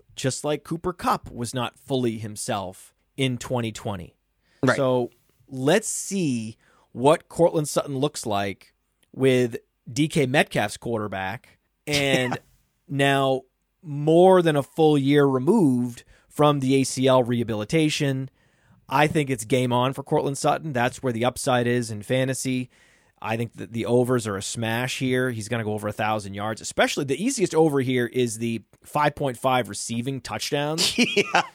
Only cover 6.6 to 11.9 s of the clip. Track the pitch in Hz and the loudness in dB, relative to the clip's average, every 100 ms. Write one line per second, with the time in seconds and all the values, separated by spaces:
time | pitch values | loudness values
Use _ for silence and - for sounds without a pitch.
6.6 | _ _ _ 117 135 117 - - 170 165 | _ _ _ 0 2 2 0 2 2 2
7.6 | 147 - 143 135 147 - 117 101 101 95 | -2 -4 -4 -4 -4 -4 -4 -2 -4 -8
8.6 | _ _ _ _ _ - 131 127 120 117 | _ _ _ _ _ 0 2 4 2 -4
9.6 | _ _ - 120 156 165 131 143 - 131 | _ _ -6 -2 0 0 2 0 0 -2
10.6 | 104 - 127 113 107 95 95 98 - _ | -4 -6 -6 -4 -4 -6 -6 -8 -14 _
11.6 | _ _ - | _ _ -4